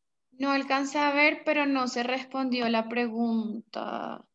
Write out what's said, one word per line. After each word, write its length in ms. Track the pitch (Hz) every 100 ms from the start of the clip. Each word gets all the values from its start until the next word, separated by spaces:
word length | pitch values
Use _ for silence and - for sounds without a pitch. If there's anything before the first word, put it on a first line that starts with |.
| _ _ _
No 180 | 254 277
alcancé 480 | 277 277 277 277 302
a 160 | 294
ver, 280 | 285 302 311
pero 200 | - 302
no 220 | 285 269 254
se 160 | 247
respondió 680 | 240 262 254 262 262 247 233
la 200 | 226 226
pregunta. 1400 | 240 240 220 233 226 220 220 - 110 113 117 - - -